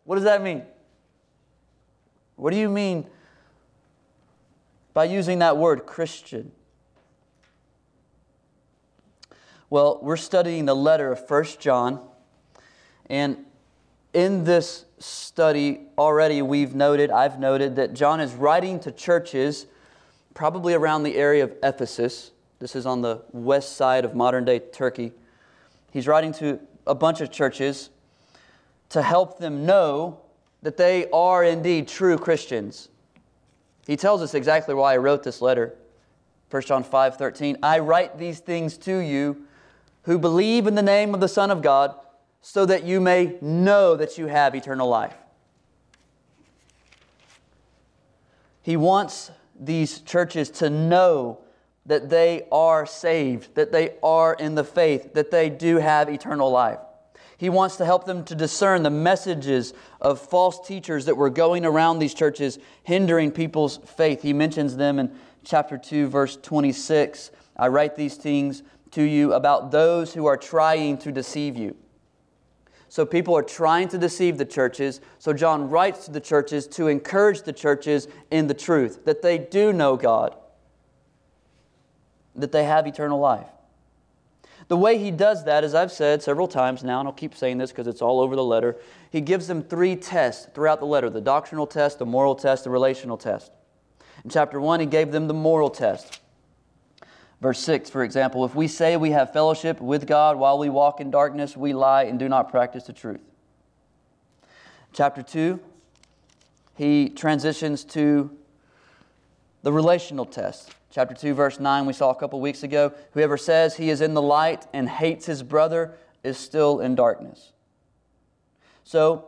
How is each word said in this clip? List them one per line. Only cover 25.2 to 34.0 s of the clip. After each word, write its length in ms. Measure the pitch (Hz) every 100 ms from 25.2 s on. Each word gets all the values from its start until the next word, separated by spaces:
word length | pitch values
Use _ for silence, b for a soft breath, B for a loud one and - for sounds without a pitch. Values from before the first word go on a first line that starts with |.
| b b b b b b b
He's 160 | 139 127
writing 240 | 156 160
to 260 | 151 151 135 - _ -
a 80 |
bunch 260 | 135 160 160
of 120 | 143
churches 580 | - 135 - 135 135 - _ _ b b b b b b b -
to 120 | 160
help 360 | 147 170 185 -
them 280 | 165 143 156
know 540 | 196 160 143 170 151 _ _ _ _
that 140 | 151 147
they 340 | 180 185 -
are 320 | 160 180 180
indeed 460 | 175 165 165 165 139
true 280 | - 185 165
Christians. 720 | 170 156 - 117 156 - - _ _ _ _ _ _ _ _ _
He 120 | -
tells 260 | 147